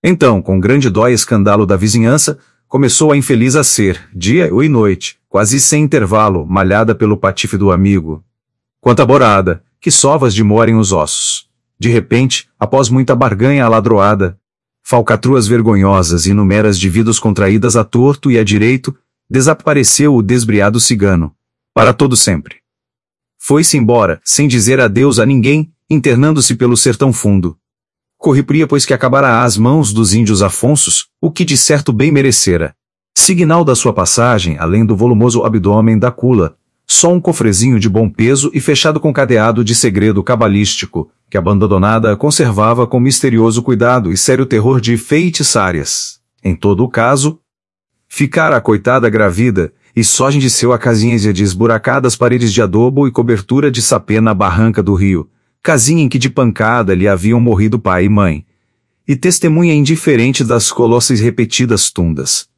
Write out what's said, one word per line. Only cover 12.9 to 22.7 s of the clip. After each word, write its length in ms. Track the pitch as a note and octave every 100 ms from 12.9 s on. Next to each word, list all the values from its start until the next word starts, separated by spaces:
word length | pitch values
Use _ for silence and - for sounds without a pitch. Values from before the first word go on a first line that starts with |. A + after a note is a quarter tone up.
| C3 B2+ B2
barganha 480 | B2+ G2+ B2+ C#3+
aladroada, 760 | A#2+ A2+ G#2 A2 G2 G#2+ F#2+ F2+ _ _ _ _
falcatruas 680 | - B2 A2 G#2+ B2 C3+ G#2
vergonhosas 760 | A#2+ A2+ G2+ G2 G2 E2+ E2+ F2
e 60 |
inumeras 480 | G2+ G2 G#2 G#2+ F#2+
dívidas 400 | F#2 F2 A2 A2
contraídas 560 | A2+ F#2+ G2 G#2 G2 A2+
a 80 |
torto 480 | G#2+ A#2 C3 C#3 C#3
e 60 | A#2
a 60 |
direito, 520 | G#2 G#2 G#2+ B2+ B2+ C#3 _ _ _
desapareceu 840 | B2+ C3 D#3+ - C#3+ B2 - D3 C3
o 60 |
desbriado 580 | G2+ B2 A2+ G#2 G2+ A2+
cigano. 540 | - A2+ G2 F2+ D#2 _ _ _ _
Para 200 | - A2
todo 220 | A#2+ C#3 B2
sempre. 420 | - E2+ D2 - _